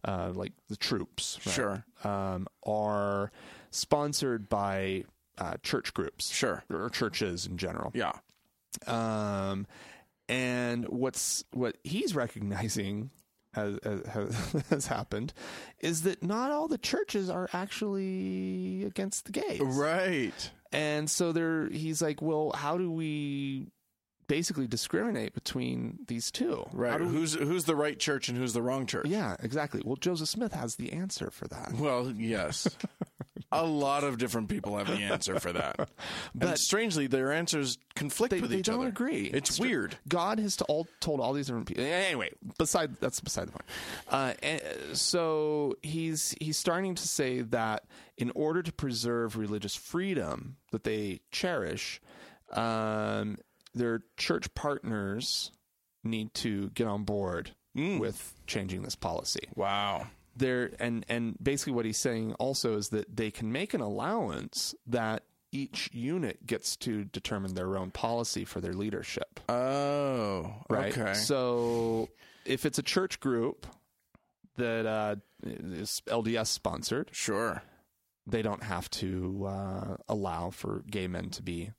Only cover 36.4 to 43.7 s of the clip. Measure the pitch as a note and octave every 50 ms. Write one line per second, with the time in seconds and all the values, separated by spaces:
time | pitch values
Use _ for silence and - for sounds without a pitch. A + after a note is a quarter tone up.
36.4 | - F3+ D#3+ - - - G3 G#3 A#3 A3 E3+ D#3 C#3 B2+ C3 C3 C3 C3+ D3 D#3+
37.4 | E3+ E3 E3 D3+ C#3 B2+ A#2+ - _ _ - - D3 D3 - - A3+ B3 G3 F3+
38.4 | - A2+ - F#3+ F3+ A3 A3 A#3+ C4 B3+ G3 - A#3+ C4+ - - G2+ - - C#3
39.4 | C#3 - - - A3 B3+ G#3+ C3+ G2 - - - - C#3+ E3 F3 E3+ G3 A3 A3
40.4 | G#3+ G3+ - - - - D3+ D#3 E3 - - - - E3+ D3+ C3+ A#2 A#2+ C#3 D3
41.4 | C#3 C3+ B2 A2+ - - - - B2+ C#3+ E3+ F3+ G3 F#3 D#3+ B2 F#2+ - - -
42.4 | - - - - D#3+ D#3 - F3+ D#3+ C3+ - - - B2+ - - - - - -
43.4 | - - - - - -